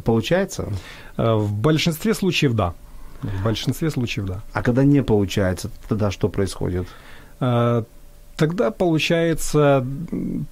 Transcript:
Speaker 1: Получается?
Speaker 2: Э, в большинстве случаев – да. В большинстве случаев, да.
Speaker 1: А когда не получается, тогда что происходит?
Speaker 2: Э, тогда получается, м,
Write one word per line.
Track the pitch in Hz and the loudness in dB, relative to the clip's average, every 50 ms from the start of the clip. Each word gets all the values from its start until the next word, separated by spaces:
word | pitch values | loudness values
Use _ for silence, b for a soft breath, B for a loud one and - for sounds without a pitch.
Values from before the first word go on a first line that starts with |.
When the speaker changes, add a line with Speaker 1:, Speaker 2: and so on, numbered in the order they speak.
| - | 0
Speaker 1:
Получается? | - 113 113 110 - 170 185 196 - - - - - 104 95 B B B B B B B - | 2 2 2 2 2 2 2 0 -2 -4 -8 -6 -6 -6 -8 B B B B B B B 0
Speaker 2:
Э, | 120 117 113 | 2 2 2
в | 107 107 104 | 2 2 0
большинстве | 104 104 107 151 160 147 - 175 156 - - 220 208 | -2 0 2 2 2 4 2 0 -2 0 0 0 0
случаев – | - 202 185 - - 156 135 117 | 2 0 0 0 2 2 2 2
да. | 110 95 87 - - - - - - - - - - - | 2 0 0 -2 -6 -16 -18 -18 -16 -16 -16 -14 -12 -10
В | - 98 95 98 | -8 -6 -2 -2
большинстве | 113 110 - - 131 123 - 165 156 | -2 -2 -2 -2 -4 -4 -2 -2 -2
случаев, | - 139 120 107 - 113 101 | -2 -2 -4 -4 -4 -4 -4
да. | 95 92 - - - - | -6 -6 -8 -10 -6 -6
Speaker 1:
А | 104 101 | -2 0
когда | 123 117 127 139 | 0 2 4 6
не | 143 143 143 - | 6 6 6 4
получается, | - 110 104 101 92 - 107 98 92 92 - - 120 - - - - | 4 2 2 2 2 2 0 2 2 0 -2 -6 -10 -10 -10 -6 -4
тогда | 117 101 110 101 | -2 0 0 0
что | 92 - - 101 | 0 0 -2 -2
происходит? | - 98 98 92 - - 98 92 90 90 90 B B B B B B B B B B B | 0 0 -2 -2 -2 -4 -4 -2 -2 -2 -4 B B B B B B B B B B B
Speaker 2:
Э, | 135 127 120 120 120 120 120 117 110 - - - - - - - - - - | -2 0 2 2 2 2 2 0 -2 -4 -12 -20 -20 -20 -20 -20 -20 -16 -4
тогда | - 160 156 175 202 240 220 | -2 0 0 2 0 -2 -2
получается, | 220 - 190 170 160 156 - - 170 165 170 170 160 - - - - 147 147 143 139 135 123 127 139 147 170 - | 0 0 0 2 2 2 2 2 2 2 2 2 0 0 -2 0 2 4 6 6 6 4 2 0 -4 -6 -6 -6
м, | - - - - 120 120 147 - | -6 -4 -4 -4 -4 -4 -6 -8